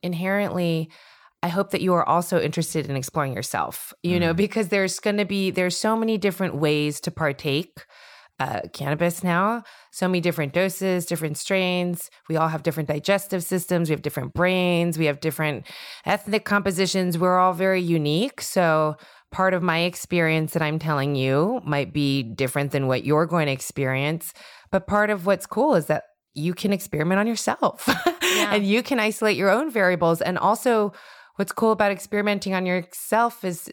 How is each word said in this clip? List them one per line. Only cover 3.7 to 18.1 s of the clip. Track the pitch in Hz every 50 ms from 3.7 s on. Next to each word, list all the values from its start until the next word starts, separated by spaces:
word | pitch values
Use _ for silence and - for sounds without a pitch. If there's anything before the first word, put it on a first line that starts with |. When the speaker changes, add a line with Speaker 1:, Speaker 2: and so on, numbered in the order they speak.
| - - - - - _ -
Speaker 1:
you | 175 180 175
know, | 170 165
Speaker 2:
Mm. | 165 170
Speaker 1:
because | 202 208 - 220 214 170
there's | 208 196 190 185 - -
gonna | - 214 202 208 208
be, | 190 202 196 190 185
there's | - 185 180 180 175
so | - - 220 226
many | 226 226 226 220 202
different | 185 202 170 - 190 170 -
ways | 139 156 151 151 151 147 147 143 -
to | - 175
partake, | - - 160 147 139 - - 151 135 151 185 - _ - - - - - - - - - - _ _ -
uh, | 135 - 117 101 - - -
cannabis | - 143 143 151 151 170 175 170 - 190
now, | 180 170 175 190 214 233 240 220 - - - - _
so | - - 185 185
many | 185 175
different | 165 175 156 165 151 139 -
doses, | 175 190 190 180 - 190 190 180 180 170
different | - 175 151 160 156 151 -
strains. | - - 196 190 185 180 180 180 180 180 175 - - - - - _ -
We | 160 156
all | 160 160
have | 160 156 -
different | 170 139 160 151 139
digestive | 147 147 - - 196 196 - - 196 180 170
systems. | - 190 185 175 - 180 175 170 156
We | 156
have | 143
different | - 147 - 143 131 139 -
brains. | 160 175 185 185 185 180 180 175 170 170 175 160 160
We | 165
have | 147 143 143
different | - 160 - - 156 151 143 110 - - - - - - - - -
ethnic | - 196 202 - 202 208 214 -
compositions. | - 208 202 - 202 180 175 190 175 - 190 185 180 170 165
We're | 180 180 180 185
all | 185 185 180
very | 170 190 190 190 185
unique. | 180 170 170 160 147 147